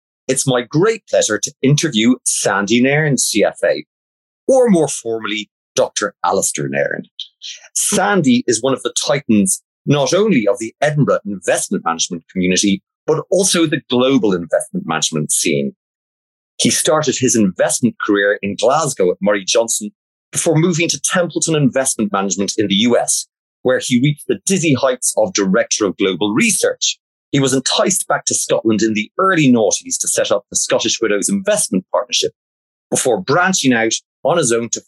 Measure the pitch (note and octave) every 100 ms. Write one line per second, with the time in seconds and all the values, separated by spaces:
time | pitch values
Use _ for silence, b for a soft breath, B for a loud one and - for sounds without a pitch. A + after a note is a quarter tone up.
0 | _ _ - B2+ C3+ B2 A#2+ D3+ G#3+ A3+
1 | - G2 E2+ G#2+ - - C3+ D3 D#3+ A2
2 | A#2 B2+ - - A#2 G2 G2+ A#2+ C3 D3
3 | D#3 B2+ - G#2+ E2+ - F2 D2 - _
4 | _ _ _ _ - C4 A#3+ F3 D3 -
5 | A#2 A2+ G#2+ G#2+ G#2 _ _ - A#2+ -
6 | G2+ - F2 F#2+ - D#2 C#2 C#2+ - -
7 | - - - _ B B B - - G3+
8 | G3 G3+ C3+ A#2+ - A2+ C3 B2+ - -
9 | - C#3+ - G#2+ F#2+ - _ _ - C#3+
10 | C3+ F#3 A3 D3 G2+ G2+ A2+ - D3 D3
11 | G#2+ F2 G2+ G2 - E3+ - F#2 E2+ E2
12 | - E2+ - F#2 F#2 F2+ G#2 G2 - _
13 | - D#3 - F#3 G3 F3 D#3+ D3 - B2
14 | C3 C3+ G#2 F2+ E2+ F2 - F#2 - D#2+
15 | - D2+ D2+ - - C#2+ C#2 - _ _
16 | _ _ _ _ _ - - - - D#3
17 | C3+ - B2+ A#2 G2+ F2 D3 - A2+ -
18 | - G2+ G2+ G#2 G2+ G2+ A#2 D3 D#3 -
19 | F2+ F2 G2 G#2 F#2 A#2 A2+ - G#2 -
20 | _ _ _ - E3+ D#3 F3 D#3+ E3 -
21 | - F#3+ E3+ E3 D#3+ D3+ C3+ C3 C3 -
22 | G#2 G2 G2 F#2+ G2 - G#2 G2 A#2+ A2+
23 | - - - _ _ _ B2 B2+ - B2
24 | D3 D3 - G3 - F#3+ D#3+ B2+ C3 B2+
25 | - - G#2+ G2 F#2+ A2 - - G2+ -
26 | F#2+ F2 G#2 A#2 A3+ - G#2 - - -
27 | _ _ _ C#3 C3+ C3 - - G#3 -
28 | - C#3+ - - - C#3+ A2 G#2+ A2+ G#2+
29 | G#2+ - F#3+ E3+ C#3+ A#2+ G2+ - F2 -
30 | - - G#2+ G#2 - - - B2+ A2 -
31 | A2 G2+ F#2+ G2 G3+ G#3+ - F#2 - F2
32 | - - - - _ _ _ _ - A#3+
33 | - C#3+ F#3 E3+ F#3 F#3 C3+ A#2 A2+ -
34 | - _ C3+ E3+ B2 A#2 A#2 A2+